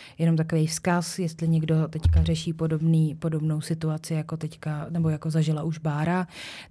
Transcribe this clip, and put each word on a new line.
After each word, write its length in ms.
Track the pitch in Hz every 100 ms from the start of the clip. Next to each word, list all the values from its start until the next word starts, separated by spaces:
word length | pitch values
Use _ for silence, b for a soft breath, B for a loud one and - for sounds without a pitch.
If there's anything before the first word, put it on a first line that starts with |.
| B B
jenom 180 | 165 160
takový 300 | 160 165 156
vzkaz, 520 | - - 175 170 -
jestli 300 | 170 160 165
někdo 400 | 165 160 160 156
teďka 340 | 156 - -
řeší 280 | 160 160 -
podobný, 640 | 160 165 160 165 160 156
podobnou 460 | 156 170 160 156 156
situaci, 540 | - 160 160 156 -
jako 220 | 160 156 160
teďka, 500 | 156 - 156 147 156
nebo 180 | 170 160
jako 220 | 151 160
zažila 320 | 160 151 151
už 160 | 165 160
Bára, 480 | 156 147 156 180 180 B B B B